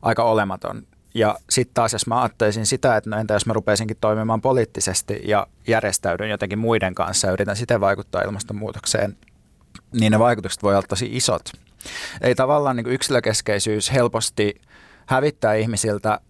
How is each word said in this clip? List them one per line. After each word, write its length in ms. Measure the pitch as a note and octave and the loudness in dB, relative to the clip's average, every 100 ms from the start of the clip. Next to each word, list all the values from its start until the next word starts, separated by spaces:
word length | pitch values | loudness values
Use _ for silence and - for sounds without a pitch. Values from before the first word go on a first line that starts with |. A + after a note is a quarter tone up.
aika 220 | - A2 | 0 2
olematon. 600 | A#2 A2 G2+ F#2 - A2+ - _ _ | 4 2 0 -4 -8 -10 -14 _ _
Ja 220 | A2+ G#2+ - - | 0 0 0 -2
sit 240 | - B2 | -2 0
taas, 200 | - A#2 | 0 0
jos 140 | G#2+ - | 0 -2
mä 140 | A#2 | 0
ajattelisin 440 | A#2+ - G#2+ G#2 G#2+ | -2 0 0 0 -2
sitä, 320 | C3 C3+ A2 | 0 2 2
että 120 | A2 | 0
no 80 | G#2+ | -6
entä 160 | G#2+ | 0
jos 120 | G#2+ A#2 | 0 0
mä 80 | |
rupeisinkin 440 | A2 G2+ G#2 A2 A2 | -2 0 0 0 -2
toimimaan 400 | G#2+ G#2+ A2 A2+ | 0 0 0 0
poliittisesti 800 | C3 B2+ A2 - G2 F2+ - G#2 - | 2 2 0 -2 -4 -4 -4 -8 0
ja 220 | G#2 G2 _ - | 0 -2 _ 0
järjestäydyn 640 | A2+ G#2+ F#2 G2 F2 G#2+ | 0 2 -2 -2 -2 -2
jotenkin 300 | G#2 G#2 G2+ | -4 -4 -2
muiden 360 | A2+ A2+ F#2 F2+ | 0 2 0 -2
kanssa 320 | F2 F#2 G2 | -2 0 0
ja 60 | |
yritän 220 | F#2 G#2 G2+ | 0 0 -2
siten 260 | A#2+ A#2 | 0 2
vaikuttaa 400 | G2 G2 G2+ F2+ | 2 0 -4 -4
ilmastonmuutokseen, 960 | F#2+ G2+ - G#2 G#2+ - - A2 G2+ - _ _ _ _ _ - _ - | -4 -4 -8 -8 -8 -8 -4 -2 -2 -6 _ _ _ _ _ -20 _ 0
niin 120 | A2 | 2
ne 80 | A2 | 6
vaikutukset 440 | A#2 A2+ F2+ - | 4 2 -4 -2
voi 120 | G#2 G2 | 2 2
olla 120 | G2 | 2
tosi 200 | - A#2+ | -4 -4
isot. 300 | A#2+ - F#2 - - _ _ - - - - | -2 -2 -2 -4 -18 _ _ -16 -12 -12 -2
Eli 140 | - B2 | 0 2
tavallaan 400 | C3 D3 C#3+ B2 | 4 2 2 -2
niinku 160 | A#2 | -2
yksilökeskeisyys 1040 | C3 - B2+ A2 A2 - G2+ A2 G#2+ G2 | -2 0 0 2 -2 0 0 0 -2 0
helposti 680 | C3+ A#2+ A2+ - - G#2 - _ - - - - | 2 2 0 -4 0 -2 -2 _ -20 -20 -20 -2
hävittää 480 | C3 D3 - A2+ | 2 2 0 0
ihmisiltä 680 | G#2+ A2 G#2+ A2 G#2 G#2+ G#2+ _ | 2 0 0 -2 0 0 -2 _